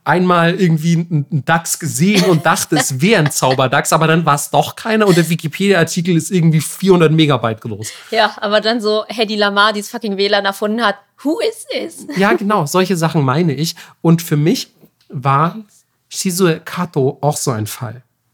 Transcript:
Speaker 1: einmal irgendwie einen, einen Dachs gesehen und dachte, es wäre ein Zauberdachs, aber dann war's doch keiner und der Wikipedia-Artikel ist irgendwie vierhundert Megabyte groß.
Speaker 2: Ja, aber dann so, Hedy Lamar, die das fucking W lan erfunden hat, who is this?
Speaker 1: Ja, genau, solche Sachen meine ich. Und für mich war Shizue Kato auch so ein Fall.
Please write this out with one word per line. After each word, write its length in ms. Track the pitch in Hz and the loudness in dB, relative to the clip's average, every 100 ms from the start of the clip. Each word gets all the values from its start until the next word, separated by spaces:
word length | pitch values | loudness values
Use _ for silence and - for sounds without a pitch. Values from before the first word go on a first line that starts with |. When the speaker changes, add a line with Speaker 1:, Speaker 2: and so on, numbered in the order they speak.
Speaker 1:
einmal 520 | 143 175 180 175 165 190 | -2 2 2 4 2 2
irgendwie 340 | 180 160 165 170 | 2 2 2 0
einen, 280 | 170 156 139 | 0 -4 -2
einen 140 | 151 - | -4 0
Dachs 340 | 165 - - | 0 0 -6
gesehen 460 | 156 120 185 214 185 | -6 0 2 4 4
und 200 | 160 160 | 2 2
dachte, 300 | 185 - 165 | -2 0 -2
es 240 | 254 131 | -2 0
wäre 240 | 180 208 | 2 2
ein 80 | 147 | 2
Zauberdachs, 600 | - 131 127 131 143 - | 0 0 2 2 0 0
aber 120 | 160 160 | 2 4
dann 200 | 165 165 | 2 2
war's 240 | 143 - | 0 0
doch 260 | 143 - - | -2 -2 -6
keiner 320 | 226 220 208 | -2 2 4
und 80 | 170 | 4
der 140 | 160 | 2
Wikipedia-Artikel 880 | 170 156 - 196 185 165 180 175 165 | -2 -4 -2 2 2 2 -2 0 0
ist 140 | 156 | 0
irgendwie 280 | 185 165 156 | 2 2 2
vierhundert 540 | - - 185 180 156 | -2 -2 2 4 6
Megabyte 480 | 160 147 127 113 110 | 4 2 2 -2 -4
groß. 260 | 117 101 110 - - | -10 -10 -12 -16 -4
Speaker 2:
Ja, 260 | 226 214 - | 0 0 -2
aber 180 | 208 208 | -2 0
dann 220 | 214 240 | 0 -2
so, 240 | 208 214 214 | -2 -2 -4
Hedy 300 | 208 208 214 | -4 -4 0
Lamar, 340 | 202 202 214 | 0 2 2
die 80 | 208 | 0
das 80 | 202 | -8
fucking 280 | 240 214 196 | -8 -6 -2
W 100 | 202 | 0
lan 160 | 202 | 2
erfunden 400 | 196 190 214 226 214 | 0 -4 -4 0 -2
hat, 100 | - _ _ | -2 _ _
who 160 | 277 403 | -4 -2
is 260 | 453 453 - | -4 -6 -10
this? 360 | - 330 320 - 277 | -8 -8 -12 -8 0
Speaker 1:
Ja, 160 | 196 | 0
genau, 320 | - 202 214 147 | 0 0 -2 0
solche 320 | 180 185 175 | 0 0 0
Sachen 260 | 160 160 | 0 0
meine 300 | 131 143 175 | 0 2 0
ich. 220 | 131 165 - - _ | -2 -6 -8 -20 _
Und 200 | 165 165 | 2 2
für 140 | - 147 | 0 0
mich 320 | 156 247 - _ - _ _ | 0 -2 -6 _ -20 _ _
war 480 | 156 135 139 165 220 214 _ _ _ _ | -4 0 2 0 -4 -18 _ _ _ _
Shizue 500 | - 190 175 180 160 | -8 -6 0 0 0
Kato 580 | - 175 175 147 135 135 | -6 -8 -4 -2 -2 0
auch 160 | 143 147 | -4 -2
so 140 | 143 | -4
ein 160 | 110 107 | -4 -6
Fall. 340 | - 113 123 _ _ _ | -8 -12 -14 _ _ _